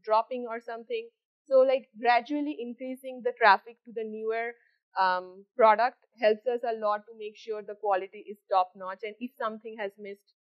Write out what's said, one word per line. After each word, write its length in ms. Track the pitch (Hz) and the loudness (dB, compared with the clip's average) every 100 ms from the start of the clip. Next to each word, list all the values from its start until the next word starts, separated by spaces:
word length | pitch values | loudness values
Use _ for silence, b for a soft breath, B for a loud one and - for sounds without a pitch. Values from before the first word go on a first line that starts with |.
dropping 420 | 214 214 226 254 240 | 0 2 2 -6 -8
or 120 | 233 | -10
something. 500 | 233 233 226 226 233 _ _ _ - | -10 -12 -8 -10 -10 _ _ _ 2
So, 120 | 262 | 4
like, 300 | 262 262 - 214 | 6 2 -2 -2
gradually 580 | 233 240 233 294 294 285 | 2 2 2 -4 -4 -6
increasing 600 | 240 233 262 254 262 254 | -10 -10 -10 -10 -12 -6
the 100 | 233 | -6
traffic 440 | 240 220 196 - 233 240 | 4 6 6 2 -20 -14
to 80 | |
the 100 | 226 | -10
newer, 500 | 220 220 220 226 233 233 b b _ - | -10 -8 -6 -4 -6 -10 b b _ 0
um, 460 | 185 180 185 185 202 - | 0 0 -6 -18 -8 4
product 420 | 220 208 247 - _ 220 | 6 6 2 -2 _ 0
helps 280 | 220 214 254 | 0 2 -2
us 140 | 240 | -4
a 100 | 240 220 | -4 -4
lot 260 | 208 208 214 | -2 -4 -6
to 80 | 226 | -14
make 160 | 214 214 | -14 -14
sure 240 | 226 214 | -10 -10
the 140 | 202 208 | -10 -6
quality 500 | 208 190 196 208 190 | -2 -2 -2 -14 -16
is 100 | 214 - | -14 -2
top 220 | 190 185 196 | 0 0 -6
notch. 240 | 185 190 | -12 -10
And 100 | 214 208 | -12 -12
if 120 | 247 - | -14 -8
something 400 | 220 220 226 226 | -8 -8 -14 -10
has 140 | 202 208 | -10 -10
missed, 340 | 202 202 _ _ _ | -16 -16 _ _ _